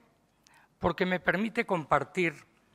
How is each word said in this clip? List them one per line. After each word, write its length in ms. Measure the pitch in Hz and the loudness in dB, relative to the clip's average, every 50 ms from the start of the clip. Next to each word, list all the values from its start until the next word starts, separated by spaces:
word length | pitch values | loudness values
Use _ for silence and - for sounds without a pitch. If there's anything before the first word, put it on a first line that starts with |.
| _ _ _ _ _ _ _ _ _ - _ - _ _ _ - | _ _ _ _ _ _ _ _ _ -20 _ -20 _ _ _ -4
porque 280 | - 180 165 - 185 | -2 -2 0 0 0
me 140 | 180 185 175 | 0 0 -2
permite 440 | - - 165 180 214 226 - 240 226 | 0 0 0 2 0 -2 -2 -4 -2
compartir 800 | - 202 170 143 - 160 139 139 - - 185 180 165 147 143 - _ _ _ _ _ _ | 0 -2 -2 0 2 2 2 2 0 -2 -2 -2 -2 -2 -6 -16 _ _ _ _ _ _